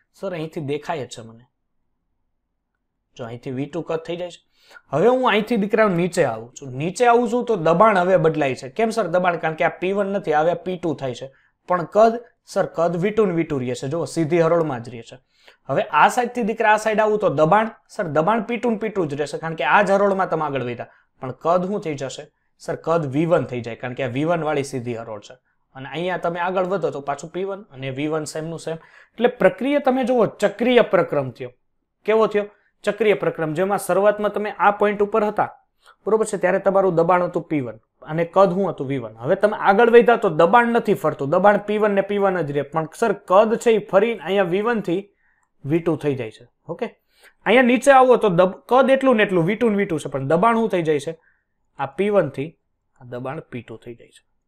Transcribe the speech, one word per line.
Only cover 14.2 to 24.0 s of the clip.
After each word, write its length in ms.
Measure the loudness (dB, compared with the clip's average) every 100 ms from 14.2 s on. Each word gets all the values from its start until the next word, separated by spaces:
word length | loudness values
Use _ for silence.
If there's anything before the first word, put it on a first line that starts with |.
| 0 2
હરોળમાં 420 | 2 2 0 -6
જ 60 | -10
રહે 120 | -16
છે. 160 | -18 -20 _ _ _ _ -4
હવે 140 | -4
આ 260 | 0 4 4
સાઈડથી 360 | 4 -2 -2
દીકરા 300 | -4 0 2
આ 40 | 2
સાઈડ 220 | 2 0
આવું 200 | 2 2
તો 100 | 0
દબાણ, 400 | 2 4 4 2 -6 _
સર, 140 | -8
દબાણ 380 | -2 0 2 0
પી 160 | -2 -4
ટુ 120 | -2
ને 80 | -2
પી 120 | -4
ટુ 160 | -4 -4
જ 80 |
રહેશે, 240 | -4 -6 -6
કારણ 180 | -8 -4
કે 80 |
આ 180 | 2 4
જ 100 | 4
હરોળમાં 380 | 2 2 0 -2
તમે 160 | -2 -2
આગળ 180 | -4
વધ્યા. 240 | -6 -8 -12 _ _ _
પણ 100 | -14
કદ 340 | -6 0 0 0
શું 160 | -4
થઈ 140 | -6 -8
જશે? 360 | -8 -10 -18 _ _ _
સર, 160 | -10 -6
કદ 300 | -2 -2 0
વી 200 | -2 2
વન 180 | 0
થઈ 180 | 0 -8
જાય, 140 | -10 -10
કારણ 180 | -10
કે 100 | -6